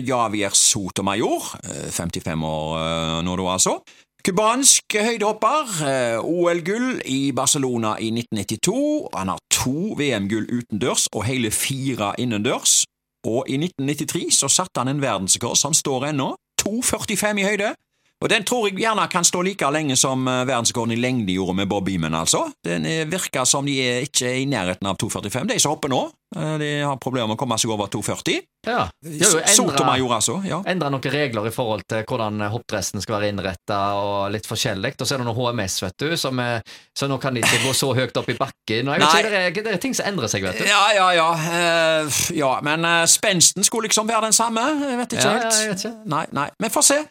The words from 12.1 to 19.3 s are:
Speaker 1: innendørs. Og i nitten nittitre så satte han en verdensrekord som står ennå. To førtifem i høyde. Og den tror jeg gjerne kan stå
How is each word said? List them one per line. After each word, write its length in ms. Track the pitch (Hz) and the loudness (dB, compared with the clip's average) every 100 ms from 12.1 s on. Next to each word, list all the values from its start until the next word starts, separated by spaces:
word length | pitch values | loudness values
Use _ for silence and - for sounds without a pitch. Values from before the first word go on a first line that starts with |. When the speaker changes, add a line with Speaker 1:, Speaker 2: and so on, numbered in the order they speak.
| 92 | -2
Speaker 1:
innendørs. 640 | 123 107 120 202 - - - _ _ _ 110 | -2 0 0 0 0 0 0 _ _ _ -4
Og 220 | 120 - | -2 -2
i 80 | 135 | -2
nitten 280 | 180 - 135 | -4 -4 -4
nittitre 420 | 147 - 175 330 | -4 -4 -4 0
så 160 | - 139 | 0 2
satte 300 | - 185 135 | 0 0 -2
han 100 | 127 | -2
en 140 | 143 | -2
verdensrekord 560 | 135 98 95 - 120 - | -2 -2 0 0 0 0
som 160 | 147 | 0
står 360 | 160 151 131 143 | 0 0 -2 -2
ennå. 220 | 143 160 349 _ - | -2 -2 -6 _ -4
To 180 | 196 226 | -4 -2
førtifem 580 | - - - 190 208 208 | -2 -2 -2 -2 0 0
i 80 | 196 | 0
høyde. 260 | 202 214 320 _ _ _ _ | 0 -2 -6 _ _ _ _
Og 80 | 147 | 0
den 140 | 220 | 0
tror 240 | - 247 208 | 0 0 0
jeg 80 | 190 | 0
gjerne 260 | 226 208 165 | 0 2 0
kan 140 | 180 | 2
stå 180 | 175 | 2